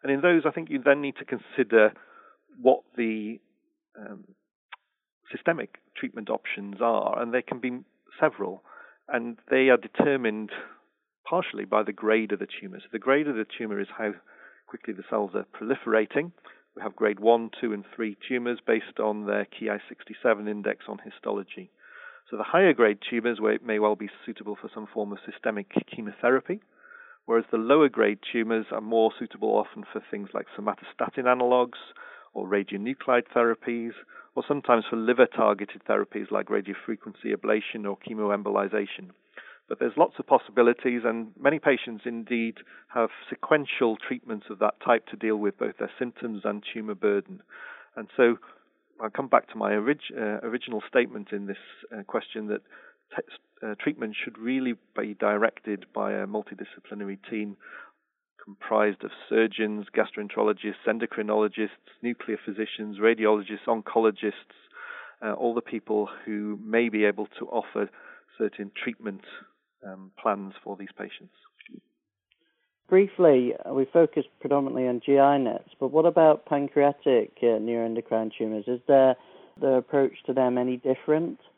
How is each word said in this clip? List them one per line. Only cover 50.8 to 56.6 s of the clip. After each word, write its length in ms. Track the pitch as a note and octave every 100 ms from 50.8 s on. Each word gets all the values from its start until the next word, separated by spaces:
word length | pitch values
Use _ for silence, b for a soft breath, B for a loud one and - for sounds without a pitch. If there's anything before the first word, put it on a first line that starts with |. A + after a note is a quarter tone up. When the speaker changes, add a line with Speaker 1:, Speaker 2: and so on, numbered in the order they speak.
| -
Speaker 1:
statement 420 | B2+ A#2+ A#2 G2+
in 140 | G#2 G2+
this, 100 | G2 - - -
uh, 120 | A2
question 440 | G2 A#2 - A2+ G#2+
that 140 | G#2+ _ b b b _
te-, 520 | - - - _ _ A2
uh, 80 | G#2
treatment 340 | C#3+ G#2+ A2 G#2
should 140 | - A2
really 380 | A#2 C3 C3 A2+ _ -
be 160 | A2
directed 720 | G2+ G#2+ G#2 A2+ - - G2+ -
by 200 | G#2+ G#2
a 140 | G2+ G2
multidisciplinary 880 | G#2+ G2+ G2